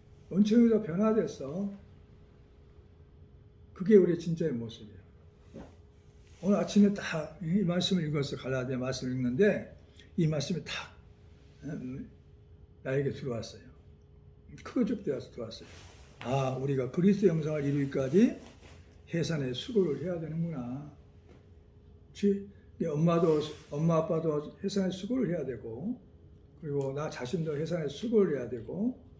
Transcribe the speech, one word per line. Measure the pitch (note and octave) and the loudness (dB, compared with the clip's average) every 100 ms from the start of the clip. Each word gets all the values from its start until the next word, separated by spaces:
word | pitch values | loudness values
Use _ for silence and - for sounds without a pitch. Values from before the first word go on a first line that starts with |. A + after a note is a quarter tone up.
| - - - | -20 -20 -2
은총이도 | E3+ G#3 A#3 A#3 A3+ | 2 6 6 6 4
변화됐어." | G#3+ E3+ A3 A3 D3+ - C#3 E3+ G3+ - - - - - - - - - - - - - - - - - - - - - | 2 0 2 2 0 -4 -8 -6 -6 -8 -18 -20 -20 -20 -20 -20 -20 -20 -20 -20 -20 -20 -20 -20 -20 -20 -20 -20 -16 -4
그게 | F#3 | 6
우리의 | G#3 F3 E3 | 8 8 2
진짜의 | E3+ D#3+ E3 | -2 -2 -2
모습이에요. | A#2+ A2+ - G#2 F#2 - - - - - - - - - - - - - - | -2 -8 -12 -18 -20 -20 -20 -20 -20 -20 -20 -20 -20 -20 -20 -20 -20 -20 -4
오늘 | F3+ F#3+ | 2 2
아침에 | E3+ G#3 G3+ | 4 6 6
딱 | G3+ - E3 D3+ - | 6 -4 -4 -6 -6
이 | D#3+ F#3+ | -2 0
말씀을 | F3 F3 G3 F#3 D3+ | 2 2 2 2 0
읽어서 | D3 C#3 C3 | 0 -2 -4
갈라디아 | C3 C3 B2 B2+ | -4 -2 -2 -2
말씀을 | B2+ B2+ B2+ | -4 -4 -4
읽는데 | B2+ B2 B2+ G3+ C#3 - - - - - - | -2 0 4 4 2 -4 -16 -20 -20 -8 0
이 | D#3 | 0
말씀이 | D#3 - E3+ | 0 -2 -4
딱, | - - - - - - - - - - | -6 -10 -12 -18 -20 -20 -20 -20 -20 -14
음, | C#3 - B2+ C3 - - - - - - - - | -10 -8 -8 -10 -12 -18 -20 -20 -20 -20 -20 -12
나에게 | C3+ C3+ C#3 | -4 -2 -2
들어왔어요. | A2+ C#3 A#2 A2 - - - - - - - - - - - | -4 -6 -6 -8 -14 -20 -20 -20 -20 -20 -20 -20 -20 -20 -18
크게 | - C#4 | -6 -2
쭉 | A3 G#3+ | -2 -2
들어와서 | - B2+ - | -4 -6 -8
들어왔어요. | - A2 - - - - - - - | -12 -12 -12 -18 -20 -20 -20 -20 -12
아, | A2+ C3+ C3 C3 | -2 0 0 -2
우리가 | C#3 C3+ B2 | -2 -2 -2
그리스도 | F3 F#3+ G3+ G3+ | 2 4 6 4
형상을 | D#3+ D3+ D3+ | 2 -2 -2
이루기까지 | C#3+ C#3+ C#3 C3+ C3+ E3+ B3 - - - - - - - - | 0 0 0 -2 2 6 6 4 -12 -20 -20 -20 -20 -20 -4
해산의 | E3+ D#3+ D#3+ C3 | -2 0 -2 -2
수고를 | B2+ - A3 F3 C#3 | -4 -2 2 2 0
해야 | F3 F3 | -4 -6
되는구나. | D#3 D#3+ E3+ D3 A#2+ C3 D3 - - - - - - - - - - - - | -6 -4 -4 -4 -6 -8 -12 -18 -20 -20 -20 -20 -20 -20 -20 -20 -20 -20 -20
그치? | - G3+ G3 G3 - - - | -2 0 0 -4 -18 -14 -6
이 | |
엄마도, | E3 D3+ E3+ E3+ E3+ D3+ D3 - - | -4 2 4 4 4 4 0 -8 -10
엄마 | D3 E3 D#3+ | -2 2 2
아빠도 | D#3+ D#3+ D#3+ D3+ D3 - | 2 0 0 -2 -4 -6
해산의 | G3+ G3 F#3 | -4 -2 -2
수고를 | F3+ G#3 C4 G3+ | -2 -4 -2 -2
해야 | C3+ C3 | -2 -4
되고, | A#2 A2+ A2+ F#3+ B3+ - - - - - - | -8 -10 -8 -6 -8 -12 -20 -20 -20 -20 -14
그리고 | D#3+ C#3+ C3+ | -6 -2 -2
나 | C3+ D#3 | -4 -6
자신도 | - B2 F3+ D#3 C#3+ | -6 -8 -6 -4 -4
해산의 | D#3+ E3+ C#3+ | -2 -2 -4
수고를 | - A#3+ A3 F#3 C3+ | -6 0 4 4 0
해야 | A#2+ | -4
되고, | A#2+ A2+ D#3+ A#3 - - | -8 -8 -4 -4 -4 -14